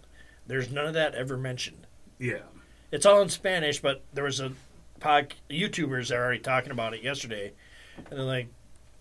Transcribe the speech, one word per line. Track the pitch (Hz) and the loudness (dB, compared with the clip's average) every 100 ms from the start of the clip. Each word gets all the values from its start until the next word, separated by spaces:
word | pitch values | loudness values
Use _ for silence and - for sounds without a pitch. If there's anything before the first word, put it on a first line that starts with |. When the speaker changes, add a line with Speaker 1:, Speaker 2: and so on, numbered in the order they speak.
| - - - - - | -14 -20 -20 -18 -6
Speaker 1:
There's | 131 117 | -4 -2
none | 139 151 | -2 0
of | |
that | 160 151 | 2 0
ever | 131 131 131 | 0 -4 -4
mentioned. | 131 123 - - - - - - | -6 -6 -8 -10 -20 -20 -20 -6
Speaker 2:
Yeah. | 123 107 - - - - - | -4 -4 -8 -20 -20 -20 -6
Speaker 1:
It's | 147 202 | 4 8
all | 202 | 8
in | 196 | 8
Spanish, | - 196 180 151 143 | 2 0 2 0 0
but | 143 135 - | 0 0 -4
there | 139 | -4
was | 139 131 | -2 -2
a | 131 135 - - - - | -6 -8 -18 -20 -20 -2
pod-, | 151 147 143 - - | 4 6 4 -6 -6
YouTubers | 147 202 - 143 131 117 | -2 -2 0 -2 -2 0
that | 123 | 0
are | |
already | 123 117 | 0 0
talking | 135 131 139 | 0 0 0
about | 123 113 | -2 -4
it | 113 | -4
yesterday. | 123 143 120 107 101 - - - - - - | -4 -4 -6 -8 -8 -12 -20 -20 -20 -18 -12
And | 139 | -6
they're | 131 | -2
like, | 127 117 - - - - - | -2 -4 -12 -20 -20 -20 -20